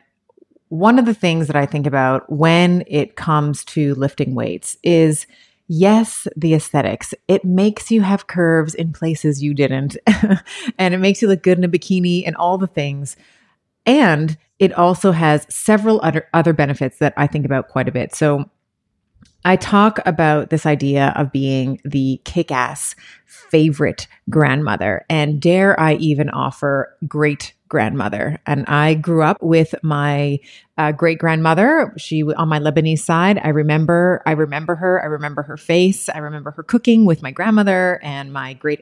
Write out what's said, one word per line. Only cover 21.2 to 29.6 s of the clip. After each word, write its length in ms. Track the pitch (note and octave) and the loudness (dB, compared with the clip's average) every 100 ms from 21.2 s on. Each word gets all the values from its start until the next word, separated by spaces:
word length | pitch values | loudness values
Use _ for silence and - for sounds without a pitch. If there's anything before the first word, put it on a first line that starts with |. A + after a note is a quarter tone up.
| C#3 | -2
being 480 | C3+ C3+ C3+ C3 C3+ | -2 -2 -2 -4 -6
the 360 | C#3 C#3 C3 B2+ | -6 -2 -2 -4
kick-ass 680 | - F3+ - C3 A#2+ - - - - - _ | -4 -4 -2 -2 -4 -6 -12 -12 -20 -20 _
favorite 800 | - _ D#3+ D#3+ C#3+ B2+ - - _ - | -20 _ 2 2 2 -2 -4 -14 _ -2
grandmother, 760 | D#3 C#3 C3+ C#3+ G#2 G2 F#2 - | 2 2 0 -2 -2 -4 -4 -2
and 280 | D#3 D3 D3 | -2 0 0
dare 400 | E3+ F#3 G3 F3 | 2 4 2 2
I 160 | D#3+ D3+ | 0 0
even 340 | D#3 C#3+ C#3+ | 0 0 -2
offer 680 | C#3 C3 - C#3+ C#3 - _ D3 | -4 -6 -4 -4 -4 -6 _ -8
great 460 | D3 D3+ C#3+ - _ _ | -2 -2 -2 -10 _ _
grandmother. 680 | D3 A2 C#3 G2+ G#2 A#2 D#3 - | -2 -2 -2 -4 -4 -6 -6 -4
And 180 | C#3 - | -4 -2
I 280 | D3 D#3 | 0 2
grew 280 | D#3 D#3+ D#3+ | 0 0 0
up 200 | D#3 - | 0 0
with 320 | E3 E3 | 2 2